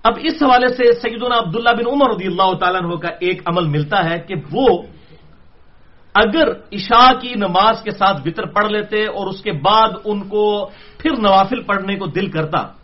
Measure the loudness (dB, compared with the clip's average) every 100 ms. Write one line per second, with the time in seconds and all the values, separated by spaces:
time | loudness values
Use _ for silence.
0 | 0 0 -4 0 4 4 4 2 4 4
1 | -2 -6 -2 -2 -2 -2 0 0 0 2
2 | 2 0 -4 0 0 2 0 -2 -4 -6
3 | -8 -4 -4 -4 -2 -2 0 -2 0 0
4 | 0 -4 -6 -10 -6 2 2 2 -4 -20
5 | -20 -20 -20 -20 -20 -20 -20 -20 -20 -20
6 | -2 0 2 2 0 -2 -10 -12 2 6
7 | 6 4 -4 -6 -2 2 2 2 -6 0
8 | 0 0 -6 -6 -4 -2 0 -2 -2 -2
9 | -2 -4 -8 -6 -6 -2 2 4 4 0
10 | -6 -6 -4 0 0 0 -6 -12 -20 -6
11 | -4 0 4 4 2 -2 -4 -4 -4 -6
12 | -4 -4 -4 -4 -4 -4 -6 -14